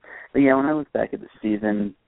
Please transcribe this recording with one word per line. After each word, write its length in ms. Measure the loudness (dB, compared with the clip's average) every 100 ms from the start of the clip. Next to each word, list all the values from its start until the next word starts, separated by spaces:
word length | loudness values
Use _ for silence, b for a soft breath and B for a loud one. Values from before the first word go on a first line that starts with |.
| B B B
but 80 | 2
yeah, 140 | 4
when 120 | 4 2
I 60 |
look 200 | -2 -4
back 220 | -4 -4
at 60 | -8
the 80 | -14 _
season, 540 | -4 -2 -2 -2 -4 -8